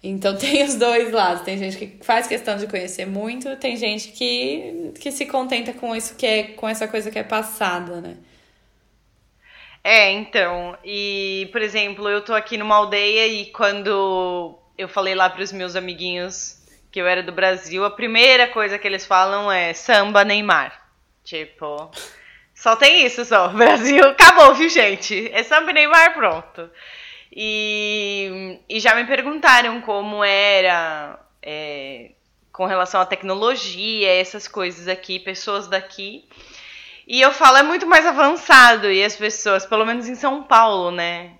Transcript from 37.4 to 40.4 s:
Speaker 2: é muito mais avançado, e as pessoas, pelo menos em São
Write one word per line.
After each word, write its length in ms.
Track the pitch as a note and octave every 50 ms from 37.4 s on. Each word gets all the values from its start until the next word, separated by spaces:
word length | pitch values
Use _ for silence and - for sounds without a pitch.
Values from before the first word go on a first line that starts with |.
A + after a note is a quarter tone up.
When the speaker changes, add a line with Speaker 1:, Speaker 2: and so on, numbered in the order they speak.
| D#4+ C4 C4
Speaker 2:
é 60 | C4+ C#4+
muito 240 | D4+ E4+ F4 F#4+
mais 180 | E4 F#4 D#4 D#4
avançado, 840 | F4 C#4 C4+ D4 C#4 F4 E4 - - D4 C4 B3 A#3+ A#3 A3 G3+ G3+
e 120 | F#3+ F#3+ G3+
as 120 | G#3+ G#3
pessoas, 500 | - G#3 G#3+ G#3+ - - G#3 G3 F#3 F#3+
pelo 200 | - A3+ G#3+ A3
menos 220 | A3+ A#3 B3 A#3
em 80 | A#3 B3+
São 280 | A#3+ - C#4 C4+ D4